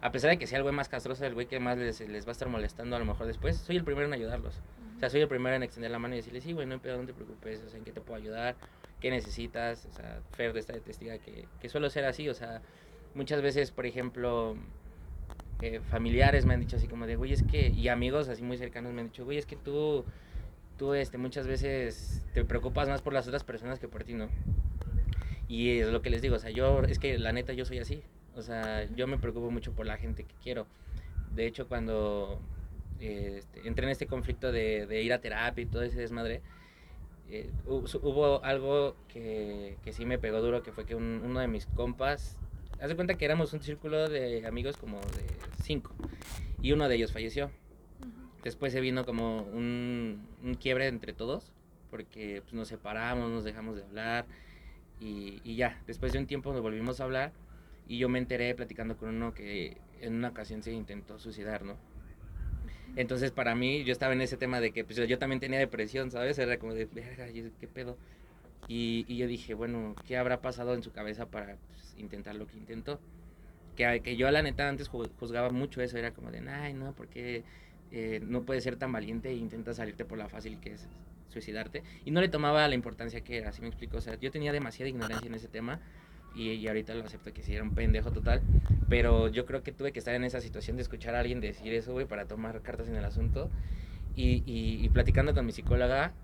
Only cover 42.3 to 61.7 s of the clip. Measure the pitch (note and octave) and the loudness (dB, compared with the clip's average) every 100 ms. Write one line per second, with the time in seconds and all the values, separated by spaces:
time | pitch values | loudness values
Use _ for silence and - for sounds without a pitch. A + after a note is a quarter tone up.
42.3 | - - - - - C#3+ E3 F3+ F3+ D3 | -8 -10 -10 -10 -6 -4 0 0 2 4
43.3 | D#3 D#3 D#3 C#3+ D3+ D#3 D#3 D#3 D3 B2+ | 4 2 0 -6 -6 -2 2 2 2 0
44.3 | A#2 A2+ A2+ A#2+ E2+ A2 G2+ G2+ - - | -2 -2 -2 -2 -4 -8 -6 -4 -4 -4
45.3 | - - - - D3+ - - - - - | -6 -8 -6 -2 -2 -4 -8 -8 -8 -10
46.3 | - - - B2+ D3 C#3+ A#2+ A2 A2+ A2+ | -8 -6 -2 4 6 6 4 2 0 -2
47.3 | B2+ C#3 - - - - - - - - | -2 -4 -6 -20 -20 -20 -16 -14 -14 -18
48.3 | - B2 - C#3 B2+ C3 B2+ B2+ A#2 A2+ | -10 -8 -2 0 2 2 0 0 0 0
49.3 | A2 G2+ A2 A#2+ A#2+ B2 B2 A#2 G#2 G#2 | 0 -2 -2 -2 -2 -2 -2 -4 -6 -10
50.3 | - B2 B2 C3 B2+ C3+ A#2+ - - A2+ | -10 -6 -2 2 2 2 -2 -8 -6 -4
51.3 | D#3 - - - - - A2+ A2 A2 G#2 | -4 -6 -20 -20 -20 -16 -14 -14 -10 -8
52.3 | G2+ G2 A#2 A2 A#2 G2+ G#2+ A#2 B2 A#2+ | -8 -8 -8 -8 -8 -6 -2 0 0 0
53.3 | A2+ G#2+ A2 A2 G#2+ G2 G2+ A2+ A#2 A#2+ | -2 -4 -6 -8 -8 -10 -6 -2 -2 -2
54.3 | - - - - - - - A2 G#2 G2+ | -12 -20 -20 -18 -20 -20 -14 -8 -8 -8
55.3 | G2 A#2+ A2+ B2 - - A2+ C3 C3+ C3+ | -10 -8 0 0 0 -12 -4 -2 0 -2
56.3 | C#3 C3+ C3 A2 A2 A#2 B2+ C3 C3 C#3 | -4 -2 -2 -2 -2 -2 -2 -2 -2 -2
57.3 | - - - - - - A#2+ B2+ B2+ B2 | -6 -18 -20 -20 -20 -8 0 2 2 0
58.3 | B2 A#2+ B2 A#2 - A2+ A2+ A2 A2+ A#2 | 0 0 0 -4 -6 -4 -4 -4 -2 -2
59.3 | A2+ G#2 G2+ E2 - - - A#2 A2+ B2 | -4 -6 -4 -4 -8 -18 -12 -4 -2 -2
60.3 | A#2+ G#2+ A2 G#2+ A2+ G#2+ G2+ F#2 A2 A#2 | -4 -10 -8 -6 -6 -8 -10 -12 -14 -12
61.3 | G#2 G#2 G#2 G2 | -8 -4 -4 -6